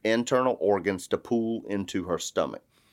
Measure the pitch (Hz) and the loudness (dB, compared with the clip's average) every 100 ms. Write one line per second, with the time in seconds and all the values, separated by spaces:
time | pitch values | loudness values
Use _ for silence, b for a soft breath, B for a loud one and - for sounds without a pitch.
0 | 110 113 120 127 127 - 95 101 92 95 | 0 0 2 2 2 2 2 4 2 -2
1 | - - - 117 113 113 - 101 92 98 | -2 -4 0 0 0 -4 -4 -4 -2 -4
2 | 87 85 - - 73 - - b b | -2 -4 -2 -2 -2 -4 -16 b b